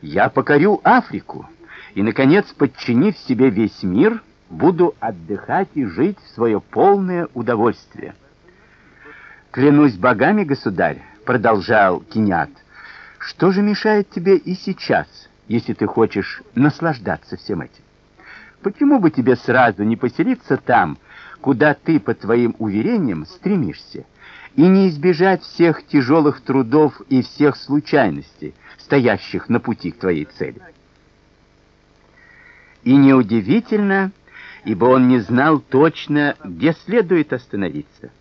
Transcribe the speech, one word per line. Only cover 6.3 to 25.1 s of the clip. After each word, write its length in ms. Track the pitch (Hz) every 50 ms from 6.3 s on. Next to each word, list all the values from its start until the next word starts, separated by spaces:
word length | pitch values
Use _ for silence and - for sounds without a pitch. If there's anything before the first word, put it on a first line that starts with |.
| -
своё 260 | - 113 117 110 98
полное 680 | - _ - 107 143 196 202 202 190 185 180 175 170 - _
удовольствие". 800 | 123 117 110 120 107 107 120 101 - - _ _ - - - - _ _ _ _ _ _ _ _ _ _ _ _ _ _ _ _ _ - - - - - - - - _ _
"Клянусь 460 | - - 127 147 147 147 151 143 113
богами, 480 | 90 92 127 123 101 127 156 208 214 202
государь", 580 | 147 139 127 - 120 95 85 92 80 73 71 - - - _ - -
продолжал 680 | 127 123 101 120 113 101 87 101 117 107 101 95 90 85
Киниат, 500 | - _ - 113 110 101 92 85 76 71 - _ _ _ _ - - - - - - - - _
"что 340 | - - - _ - 180 196
же 100 | 190 208
мешает 480 | 208 208 - - 220 214 208 202 _
тебе 260 | - 196 170 190 196
и 180 | 175 - 175 180
сейчас, 520 | 185 - - 185 - - - 120 90 73 _ _ - - _ _ _ _
если 280 | _ 110 120 117 - 113
ты 120 | - 110
хочешь 560 | 104 - - 113 107 - 104 95 - - - - - _
наслаждаться 840 | 117 131 147 - - 165 170 151 120 101 107 90 80 _ _ -
всем 240 | 92 - - 104 85
этим? 220 | 65 65 _ _ _ _ _ _ _ _ _ _ - - - - - - _ _ -
Почему 360 | 196 202 _ 294 277 294 254
бы 120 | 185 160
тебе 260 | - - 120 123 123
сразу 480 | 120 - - 120 131 127 117 98 85 104
не 120 | 107 113
поселиться 600 | - - 123 - - 170 226 262 - _ - 143
там, 420 | 127 _ - 123 113 95 80 71 - _ _ - - - - - -
куда 340 | - 131 139 110 147 151 143
ты, 260 | - _ 170 165 143
по 140 | - - 113
твоим 420 | - - 98 117 120 120 117 113 -
уверениям, 680 | 113 107 95 104 117 185 247 220 175 123 92 78 76
стремишься, 760 | - - - - 190 208 190 131 90 69 - - - - - 64 _ _ _ - - - - - - _
и 60 | 127 151
не 260 | 180 190 196 196 190
избежать 540 | 160 143 143 180